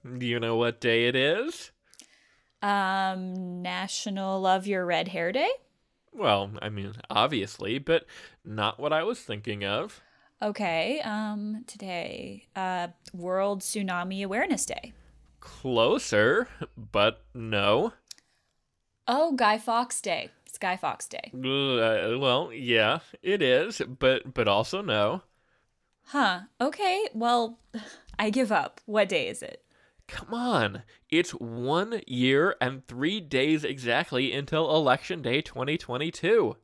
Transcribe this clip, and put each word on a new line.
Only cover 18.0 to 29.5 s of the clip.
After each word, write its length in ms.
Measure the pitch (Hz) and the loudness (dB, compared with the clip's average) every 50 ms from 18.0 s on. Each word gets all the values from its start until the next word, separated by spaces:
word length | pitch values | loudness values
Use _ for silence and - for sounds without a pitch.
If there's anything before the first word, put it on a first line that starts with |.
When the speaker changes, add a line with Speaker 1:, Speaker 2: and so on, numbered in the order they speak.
| _ _ - - _ _ _ _ _ _ _ _ _ _ _ _ _ _ _ _ _ - | _ _ -20 -20 _ _ _ _ _ _ _ _ _ _ _ _ _ _ _ _ _ 0
Speaker 2:
Oh, 240 | 240 285 320 339 | 2 2 2 2
Guy 240 | 277 247 233 208 214 | 2 2 4 4 4
Fawkes 460 | 220 220 247 226 233 247 240 - - | 2 0 0 0 0 0 -2 -6 -6
Day. 260 | - 196 170 - - - _ _ _ | -4 -4 -4 -4 -6 -10 _ _ _
It's 140 | - - - | -20 -12 -6
Guy 180 | - 185 185 | -4 -4 -2
Fawkes 320 | 185 - 147 - - - - | -2 -2 -4 -4 -6 -10 -12
Day. 240 | - - - - - | -10 -12 -12 -12 -12
Speaker 1:
Uh, 840 | 127 131 131 135 139 139 135 127 117 113 113 110 104 87 110 117 131 | -6 -4 -2 0 0 0 2 2 4 4 4 2 2 2 0 0 2
well, 340 | 139 131 123 135 170 - | 2 2 2 2 0 -2
yeah, 460 | 113 147 131 120 117 113 107 107 143 165 - - - - | -8 -8 0 2 4 6 6 4 2 0 -4 -14 -20 -8
it 180 | - 180 202 202 | -2 -2 2 2
is, 400 | 160 127 127 135 170 226 220 - - 120 127 - | 4 6 6 4 4 0 -4 -6 -6 -6 -4 2
but, 360 | - 131 131 - - 135 - | 4 4 4 4 -2 -4 -2
but 120 | - 113 | 2 4
also 360 | 107 98 104 117 - - 190 | 4 4 4 2 0 -4 -4
no. 400 | 208 170 110 107 104 107 147 190 - _ _ _ _ _ _ _ _ _ _ _ _ _ _ _ _ - | -2 0 2 2 4 2 0 -2 -8 _ _ _ _ _ _ _ _ _ _ _ _ _ _ _ _ -6
Speaker 2:
Huh. 320 | - 285 247 196 180 180 202 - _ _ | -2 0 2 2 0 -2 -8 -16 _ _
Okay, 480 | 240 294 - - 415 370 359 392 440 - - | -2 -2 0 0 0 0 2 0 -2 -4 -4
well, 440 | 220 226 240 240 240 233 226 233 _ _ _ - 226 208 - | -2 2 2 2 2 2 -2 -6 _ _ _ -12 -12 -12 -12
<laughs> 300 | - - _ - - - | -20 -20 _ -10 -6 -2
I 120 | - 214 | -2 0
give 220 | 208 262 254 208 | 2 0 2 2
up. 280 | 220 165 139 - - - _ | 2 0 0 -2 -8 -14 _
What 220 | - 208 214 202 185 | -2 2 2 2 2
day 180 | 185 160 123 | 2 -2 -2
is 160 | 90 - - | -2 -6 -10
it? 220 | - - | -12 -14